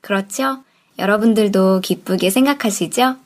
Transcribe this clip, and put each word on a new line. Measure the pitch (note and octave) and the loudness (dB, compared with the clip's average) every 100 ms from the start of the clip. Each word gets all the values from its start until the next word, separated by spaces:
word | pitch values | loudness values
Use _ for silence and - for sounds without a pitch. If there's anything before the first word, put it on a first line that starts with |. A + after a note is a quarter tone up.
그렇죠? | - G3+ G3 - C4+ C4+ _ _ _ - | -4 -4 -4 -6 -6 -6 _ _ _ -6
여러분들도 | F#3+ G#3 A3+ A3 G#3 G3 F#3+ F#3+ | -2 2 2 2 2 2 2 2
기쁘게 | F#3 F3 - F#3 F3+ | 0 -6 -4 -2 0
생각하시죠? | G3 C4+ C#4+ A3+ G3 E3 - B3+ C4 | 2 2 0 -2 -4 -4 0 -2 -2